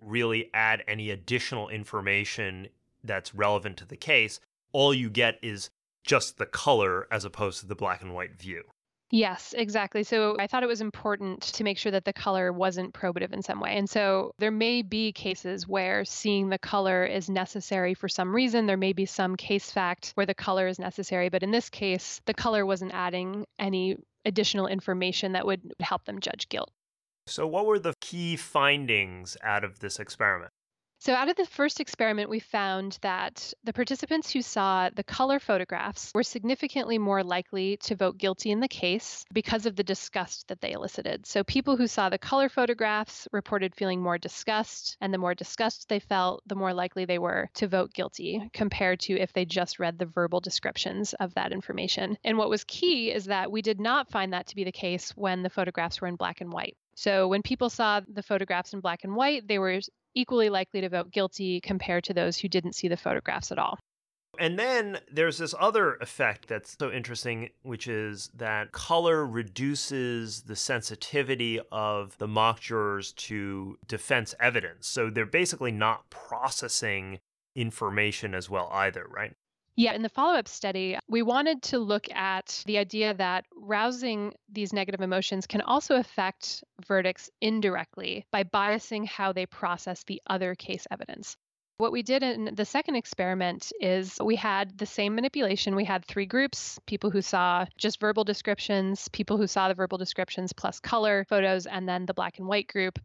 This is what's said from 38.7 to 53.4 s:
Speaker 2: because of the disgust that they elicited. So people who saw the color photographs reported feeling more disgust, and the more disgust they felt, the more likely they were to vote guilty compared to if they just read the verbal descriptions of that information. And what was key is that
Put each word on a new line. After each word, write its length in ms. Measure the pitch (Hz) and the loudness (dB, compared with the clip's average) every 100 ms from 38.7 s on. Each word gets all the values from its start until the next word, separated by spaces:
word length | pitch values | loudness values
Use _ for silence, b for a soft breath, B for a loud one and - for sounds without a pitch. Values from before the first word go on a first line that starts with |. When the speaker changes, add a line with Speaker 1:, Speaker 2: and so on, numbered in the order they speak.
| - 180 202 - - - | 0 0 0 -4 -14 -2
Speaker 2:
because 320 | 214 - 226 220 | -2 0 0 0
of 100 | 196 | 0
the 80 | |
disgust 640 | 190 190 - 196 170 - - | -2 -2 -2 -4 -4 -8 -10
that 140 | - | -6
they 100 | - | -6
elicited. 540 | - - - - - - | -4 -6 -6 -4 -6 0
So 180 | 202 | 0
people 320 | 196 262 277 254 | 2 2 2 4
who 120 | 233 | 4
saw 200 | - 190 | 4 2
the 100 | 190 | 2
color 300 | - 269 269 | 2 4 4
photographs 800 | - 240 226 220 214 214 - - | 4 2 2 2 0 -2 -10 -4
reported 420 | 202 - 202 185 - | -4 0 0 0 0
feeling 260 | 190 180 | 0 2
more 160 | 180 170 | 0 0
disgust, 800 | 175 - - 214 226 - - - | -4 -6 0 0 0 -6 -10 -4
and 120 | 196 | -2
the 40 | 185 | 0
more 180 | 180 180 | 0 -2
disgust 540 | 180 - 226 - - | -6 0 0 0 -2
they 100 | 208 | -2
felt, 420 | - 190 180 - - | 2 2 2 0 -6
the 100 | 196 | -2
more 180 | 190 | 0
likely 300 | 180 185 185 | 0 -2 -2
they 160 | 180 175 | 0 0
were 300 | 175 190 - - | 2 0 -2 -2
to 120 | 202 | 2
vote 260 | 185 - | 2 2
guilty 560 | - 185 - 165 220 214 | -2 -6 -4 -4 -4 -6
compared 480 | - 208 - 185 185 | -2 -2 2 2 2
to 180 | - 190 | 0 0
if 140 | 185 | 0
they 100 | 185 | 0
just 360 | 175 185 175 - | 0 0 -2 0
read 200 | 170 170 | -2 -2
the 60 | 170 | -2
verbal 340 | 175 170 180 | 0 2 0
descriptions 760 | 180 - - - 190 190 208 - | 0 -2 -2 -2 -2 -2 -4 -2
of 180 | 180 | -2
that 180 | 185 - | -2 -2
information. 640 | 190 - - 185 - 190 214 | -4 -6 -4 -2 -2 -2 -2
And 140 | 233 220 | 0 2
what 120 | 214 | 2
was 140 | 208 | 0
key 480 | - - 359 269 226 | -2 0 2 2 0
is 140 | 208 190 | -2 0
that 260 | 196 | 0